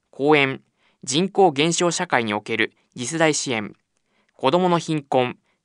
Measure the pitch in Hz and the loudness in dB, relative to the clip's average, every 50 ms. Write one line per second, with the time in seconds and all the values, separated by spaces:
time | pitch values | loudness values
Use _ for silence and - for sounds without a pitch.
0 | _ _ - - 135 147 156 147 139 135 135 - _ _ _ _ _ _ _ _ | _ _ -8 -2 2 2 4 4 2 0 -2 -6 _ _ _ _ _ _ _ _
1 | - 127 127 151 190 190 - 196 196 175 143 131 151 170 170 - 180 175 160 - | -10 -4 -2 -2 -2 0 2 4 4 4 4 2 0 0 0 0 0 -2 -2 -4
2 | 180 - - 127 117 107 104 104 - - 113 110 110 - _ _ _ _ - 123 | -4 -2 -2 -2 0 -2 -4 -4 -4 -4 -2 -2 -2 -2 _ _ _ _ -14 -12
3 | 123 113 160 160 165 156 139 - - 139 120 110 104 - - _ _ _ _ _ | -8 -6 -2 0 2 2 2 0 -4 -4 -6 -6 -6 -8 -12 _ _ _ _ _
4 | _ _ _ _ _ _ _ _ - 131 151 180 185 180 175 165 - - 156 151 | _ _ _ _ _ _ _ _ 0 2 2 2 2 2 0 0 -2 -4 -6 -6
5 | 135 - - 131 127 123 - - _ _ _ _ | -4 -2 0 0 0 0 -4 -10 _ _ _ _